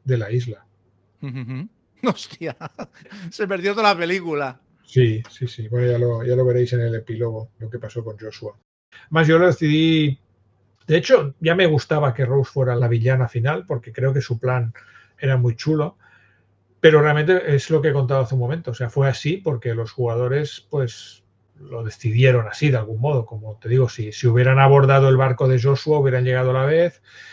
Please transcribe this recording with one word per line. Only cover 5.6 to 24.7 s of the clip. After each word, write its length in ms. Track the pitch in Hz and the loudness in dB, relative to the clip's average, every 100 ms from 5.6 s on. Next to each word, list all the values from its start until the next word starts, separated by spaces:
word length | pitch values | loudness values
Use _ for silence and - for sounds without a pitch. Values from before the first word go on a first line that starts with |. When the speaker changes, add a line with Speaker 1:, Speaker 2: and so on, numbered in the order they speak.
| 107 | -8
Speaker 1:
Bueno, 220 | 123 123 | -2 0
ya 80 | 120 | 0
lo, 260 | 120 117 | 0 -2
ya 120 | 120 123 | -2 0
lo 80 | |
veréis 280 | 127 123 123 | 2 0 0
en 60 | 123 | 0
el 140 | 117 | -2
epílogo, 560 | 113 - 113 120 110 113 _ | -4 -8 -6 -6 -6 -14 _
lo 100 | 110 | -14
que 80 | 117 | -12
pasó 240 | 110 120 | -12 -12
con 120 | 110 107 | -12 -14
Joshua. 380 | 110 - 107 - _ _ _ - _ | -16 -14 -16 -18 _ _ _ -20 _
Más 160 | 160 156 | 2 4
yo 120 | 165 | 4
lo 80 | 180 | 4
decidí. 760 | 139 156 156 160 160 147 135 _ _ _ _ _ _ - | 2 0 2 2 2 0 -4 _ _ _ _ _ _ -2
De 100 | 165 | 0
hecho, 380 | 175 175 147 - | 4 4 4 -4
ya 160 | 160 175 | 0 2
me 100 | 180 | 4
gustaba 480 | 147 - 151 143 | 2 0 0 0
que 100 | 120 | -2
Rose 280 | 123 139 127 | 0 0 -2
fuera 240 | 139 127 120 | -2 -2 0
la 100 | 120 | 0
villana 400 | 117 120 131 123 | 2 2 0 0
final, 400 | 120 123 170 185 | -2 -2 -4 -6
porque 260 | 123 117 | -8 -8
creo 200 | 113 135 | -4 -2
que 60 | 127 | -2
su 180 | - 117 | -4 -4
plan 340 | 127 127 117 - - - _ _ | -2 -2 -4 -8 -20 -20 _ _
era 180 | 139 131 | -2 2
muy 200 | 120 117 | 0 -2
chulo. 400 | 156 156 147 - _ _ _ _ _ _ _ _ | -2 -2 -2 -8 _ _ _ _ _ _ _ _
Pero 200 | 160 151 | 6 6
realmente 540 | 151 151 151 185 - | 4 2 2 2 2
es 160 | 139 - | 0 2
lo 100 | 156 | 0
que 80 | 151 | 2
he 40 | |
contado 260 | 139 127 135 | 0 0 0
hace 140 | 120 | 0
un 60 | 131 | -2
momento. 300 | 120 165 139 | -2 -4 -8
O 20 | |
sea, 160 | 117 117 | -6 -4
fue 180 | - 139 | 0 0
así 300 | 123 147 190 | 0 -4 -4
porque 360 | 160 123 123 | -4 -4 -4
los 160 | 113 110 | -6 -6
jugadores, 760 | - 120 113 123 139 151 - _ | -4 -2 -2 -2 -2 -4 -10 _
pues, 540 | 151 123 - - - _ _ _ _ | -4 -4 -8 -20 -20 _ _ _ _
lo 240 | 143 117 | -16 -10
decidieron 640 | 113 - 117 113 131 123 107 | -10 -6 -2 4 4 4 -2
así, 220 | - 147 | -2 0
de 60 | 123 | 0
algún 240 | 107 110 | -4 -4
modo. 240 | 139 151 | -2 -2
Como 320 | - 107 107 104 | -4 -12 -14 -14
te 120 | 110 | -2
digo, 180 | 127 123 | 0 0
si, 240 | - 107 | -4 -10
si 140 | - 120 | -2 2
hubieran 320 | 117 127 135 | 4 4 6
abordado 500 | 135 | 6